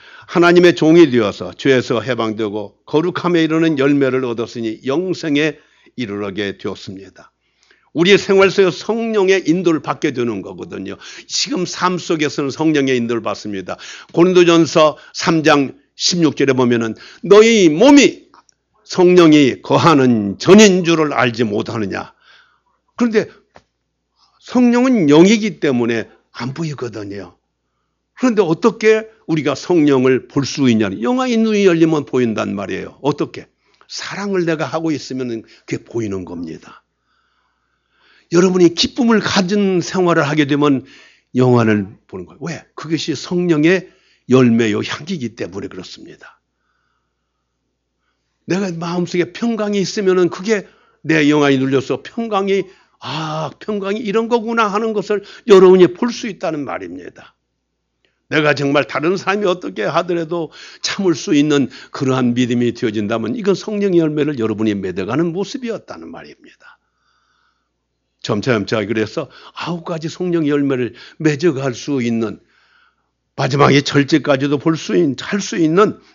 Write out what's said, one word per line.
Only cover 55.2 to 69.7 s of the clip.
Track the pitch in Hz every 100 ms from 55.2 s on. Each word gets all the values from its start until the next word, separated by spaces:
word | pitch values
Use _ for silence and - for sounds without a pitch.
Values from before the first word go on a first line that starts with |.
| 202 - -
여러분이 | 190 185 185 175
볼 | 175 240
수 | 226 233
있다는 | 170 180 156
말입니다. | 127 90 92 90 85 - - _ _ _ _ _ _ _ _ _ _
내가 | 147 151
정말 | 143 139 143 135
다른 | 139 156 190
사람이 | 185 208 196
어떻게 | 180 196 190
하더라도 | 196 147 175 170 160 175 151 - - -
참을 | - - 190
수 | 156 -
있는 | 147 151 143 127 - -
그러한 | - 131 131 123
믿음이 | 120 123 120 120
되어진다면 | 117 117 107 101 113 110 240
이건 | 202
성령의 | 180 - 208 202 175
열매를 | 156 151 143 143
여러분이 | 110 104 110
맺어가는 | 101 95 87 95 131 170
모습이었다는 | 165 196 262 240 196 - 165 165
말입니다. | - 147 - - _ - _ _ _ _ _ _ _ _ _ _ _ _ _ _ _
점차점차 | - 107 131 113 95 113 101
그래서 | 110 104 - 135 - -
아홉 | - -